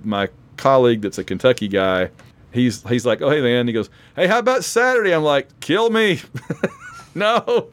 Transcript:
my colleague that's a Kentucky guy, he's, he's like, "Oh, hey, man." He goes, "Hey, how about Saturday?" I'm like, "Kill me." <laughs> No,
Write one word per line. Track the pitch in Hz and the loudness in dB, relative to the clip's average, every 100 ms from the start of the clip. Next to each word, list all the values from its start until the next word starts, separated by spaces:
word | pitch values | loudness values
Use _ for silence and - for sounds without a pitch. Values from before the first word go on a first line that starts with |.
my | 107 101 98 - - - | -4 -2 -4 -8 -20 -2
colleague | 135 135 123 113 | 2 4 4 2
that's | 101 - | -2 -8
a | |
Kentucky | - 95 127 120 104 | -8 0 0 0 0
guy, | 98 95 92 90 - - _ - | 0 0 0 -2 -6 -20 _ -8
he's, | 123 123 110 - | -2 -2 -2 -4
he's | 120 | -2
like, | 123 110 | 0 0
"Oh, | 143 | 0
hey, | 151 | 0
man." | 123 123 120 | 2 0 0
He | |
goes, | 110 101 - - - | -2 -6 -12 -12 -2
"Hey, | 180 | 0
how | 233 | 2
about | 233 262 | 2 0
Saturday?" | 170 233 254 247 196 | -2 0 2 2 2
I'm | 165 | 2
like, | 151 143 - - | 2 0 -2 -8
"Kill | - 185 226 | -2 0 2
me." | 220 214 165 - | 2 0 0 -6
<laughs> | - - - - - - - - | -14 -12 -6 -8 -8 -20 -20 -12
No, | - 208 349 - 240 - | -2 0 0 0 -2 -2